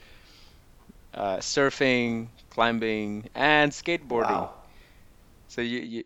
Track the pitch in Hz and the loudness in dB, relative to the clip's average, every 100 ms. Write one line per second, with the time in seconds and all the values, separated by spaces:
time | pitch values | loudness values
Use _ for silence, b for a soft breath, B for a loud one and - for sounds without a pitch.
0 | b b b b b b b - - - | b b b b b b b -20 -20 -20
1 | - - 101 92 - - 139 - 135 123 | -14 -6 -4 -4 -2 0 2 2 2 2
2 | 120 117 113 - - - 117 117 113 107 | 2 -2 -6 -14 -8 0 2 2 0 -2
3 | 104 104 113 - 139 151 147 - - 170 | -4 -6 -8 0 4 6 4 0 -4 -4
4 | 143 120 113 107 - - - b b b | -2 0 2 0 -4 -10 -20 b b b
5 | b - - - - - 120 120 120 117 | b -20 -20 -20 -12 -6 -4 -4 -6 -10